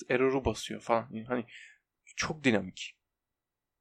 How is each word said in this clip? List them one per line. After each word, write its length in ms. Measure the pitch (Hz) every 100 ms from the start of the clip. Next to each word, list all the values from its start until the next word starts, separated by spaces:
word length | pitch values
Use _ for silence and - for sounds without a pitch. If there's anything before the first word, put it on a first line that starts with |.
| -
error'u 360 | 127 131 135 117
basıyor 360 | 107 - 104
falan. 420 | - 117 120 110 120
Hani 180 | 123 113 - - - _ _ - -
çok 280 | - 160
dinamik. 540 | 135 104 92 - - - _ _ _ _ _ _ _ _